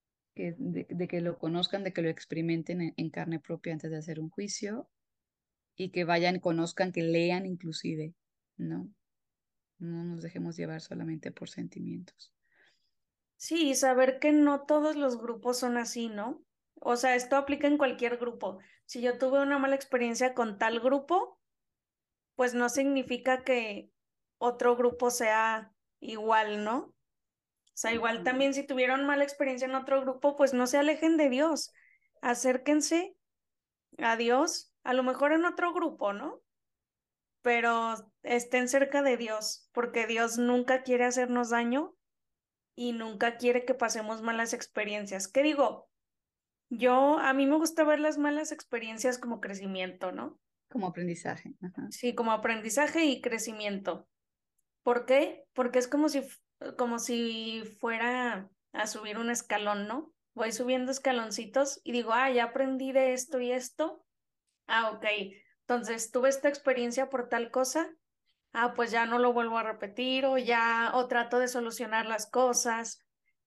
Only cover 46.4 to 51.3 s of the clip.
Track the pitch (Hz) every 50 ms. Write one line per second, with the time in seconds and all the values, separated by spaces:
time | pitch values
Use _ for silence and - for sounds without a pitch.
46.4 | _ _ _ _ _ - 247 208 240 247 247 262 269 285 302 311 - 269 262 277
47.4 | 277 269 294 311 330 311 320 330 311 302 302 294 302 302 294 294 294 294 294 302
48.4 | 311 302 302 - - _ 254 226 226 220 220 220 - 254 247 247 - 240 220 202
49.4 | - 196 202 196 196 190 190 185 185 185 180 - 190 185 185 226 240 311 - _
50.4 | _ _ _ _ _ _ - 247 190 180 175 175 180 175 170 170 - 170